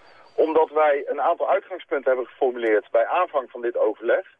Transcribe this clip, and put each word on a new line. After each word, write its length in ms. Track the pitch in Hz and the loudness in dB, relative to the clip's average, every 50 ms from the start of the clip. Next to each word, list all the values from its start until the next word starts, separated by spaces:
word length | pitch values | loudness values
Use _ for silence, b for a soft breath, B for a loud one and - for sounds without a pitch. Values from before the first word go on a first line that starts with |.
| b b b b b b b | b b b b b b b
Omdat 340 | - 151 156 156 160 156 - | -2 0 2 2 2 2 2
wij 340 | 143 151 151 151 143 147 143 - | 2 2 2 2 2 0 -2 -6
een 140 | 131 143 | -6 -2
aantal 280 | 131 156 170 - 147 - | 0 -2 0 0 0 0
uitgangspunten 580 | 170 196 - - 190 165 - _ 165 143 131 135 | 0 -2 -2 -6 -14 -14 -8 _ -6 -2 0 0
hebben 140 | 131 127 123 - | 0 0 -2 -8
geformuleerd 600 | - - 139 127 123 123 117 113 107 104 - - | -4 -2 -2 -2 0 0 0 2 2 0 0 0
bij 140 | - 117 113 101 | 0 0 0 2
aanvang 420 | 139 170 180 170 - 143 123 117 | 0 0 -2 0 -2 -4 -6 -6
van 100 | - 123 | -12 -8
dit 160 | 120 120 120 - | -6 -6 -2 0
overleg. 480 | - 110 - - 110 113 120 131 - - _ _ | 0 0 -2 -2 -2 0 0 0 -2 -6 _ _